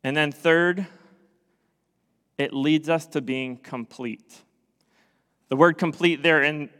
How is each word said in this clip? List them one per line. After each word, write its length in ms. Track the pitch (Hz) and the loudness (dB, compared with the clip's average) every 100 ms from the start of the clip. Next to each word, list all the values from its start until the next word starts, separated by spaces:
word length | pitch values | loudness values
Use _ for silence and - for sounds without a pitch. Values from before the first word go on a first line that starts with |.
And 140 | 131 147 | -2 -2
then 160 | 147 | -2
third, 540 | 143 170 165 175 180 185 - _ _ _ _ _ _ _ _ _ _ _ _ _ - | 0 2 4 2 -2 -8 -14 _ _ _ _ _ _ _ _ _ _ _ _ _ -6
it 160 | 139 | -4
leads 340 | 135 143 156 151 | -2 0 0 0
us 180 | 165 156 | -4 -2
to 120 | 151 | -8
being 380 | 127 131 131 123 | -6 -6 -6 -12
complete. 840 | - 127 113 - 120 107 _ - _ _ _ _ _ _ _ _ _ _ _ | -12 -12 -12 -12 -12 -12 _ -20 _ _ _ _ _ _ _ _ _ _ _
The 60 | 135 | 4
word 200 | 170 165 | 4 4
complete 460 | 170 - 175 151 | -4 0 0 2
there 200 | 165 156 | 2 4
in, 280 | 143 151 147 | 2 -2 -10